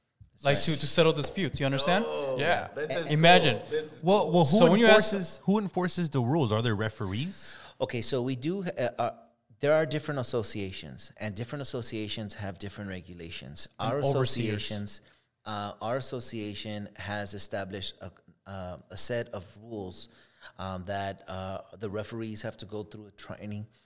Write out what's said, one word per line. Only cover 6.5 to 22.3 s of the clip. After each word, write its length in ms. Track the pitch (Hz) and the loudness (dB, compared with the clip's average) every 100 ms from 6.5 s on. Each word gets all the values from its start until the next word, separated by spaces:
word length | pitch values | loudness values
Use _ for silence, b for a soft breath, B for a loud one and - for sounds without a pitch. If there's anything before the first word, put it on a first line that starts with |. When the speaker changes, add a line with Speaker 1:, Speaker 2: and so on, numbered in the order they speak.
Speaker 4:
Are 100 | 107 | 2
there 140 | 120 101 | 2 0
referees? 800 | 107 - 98 104 175 - - B B B | -2 -4 -4 -4 -4 -6 -10 B B B
Speaker 1:
Okay, 200 | 131 120 | -4 -2
so 220 | - 135 | 0 0
we 140 | 127 127 | 0 -2
do, 280 | 143 196 | -2 -4
uh, 240 | 175 - 123 - | -4 -2 -2 0
uh, 100 | 117 - - _ _ _ | -4 -4 -16 _ _ _
there 160 | 143 | 2
are 100 | 156 151 | 4 2
different 340 | 147 147 143 | -2 -4 -4
associations, 920 | 123 123 104 107 95 95 76 65 - - | -2 -2 -2 -4 -6 -8 -14 -14 -16 -10
and 180 | 107 | -10
different 280 | 98 120 147 | -8 -8 -6
associations 720 | 131 127 113 110 104 113 104 - | -6 -6 -6 -6 -6 -6 -8 -8
have 220 | 101 95 | -10 -10
different 320 | 101 - 101 | -12 -10 -10
regulations. 760 | 92 87 87 82 - 65 76 - - | -10 -12 -16 -14 -12 -12 -10 -10 -6
Speaker 2:
And 100 | 110 | -4
Speaker 1:
Our 60 | 139 | 0
Speaker 2:
overseers. 640 | 139 135 123 120 110 104 | 0 2 2 0 -2 -2
Speaker 1:
associations, 380 | - 104 104 - b b b _ 107 | -4 -6 -6 -10 b b b _ -10
uh, 260 | 104 104 - | -8 -8 -6
our 140 | 107 135 | -4 -4
association 920 | 127 127 - 113 104 101 110 104 104 | -4 -6 -6 -6 -8 -8 -8 -8 -10
has 400 | - 104 104 101 | -12 -8 -6 -6
established 600 | 101 - 101 92 101 95 - | -8 -6 -6 -6 -8 -8 -10
a, 100 | 92 - _ _ 95 | -18 -18 _ _ -14
uh, 260 | 98 90 87 - | -12 -10 -12 -10
a 60 | 104 | -4
set 320 | - 120 113 | -2 -2 -4
of 140 | 104 90 101 | -10 -14 -20
rules, 460 | 113 107 92 90 - B B B B - | -12 -10 -8 -10 -14 B B B B -12
um, 260 | 95 92 | -8 -8
that, 440 | 90 98 98 95 - | -6 -6 -6 -8 -10
uh, 300 | 95 95 95 - 101 | -10 -8 -10 -14 -12
the 100 | 107 | -8
referees 520 | 104 104 113 113 | -8 -8 -8 -8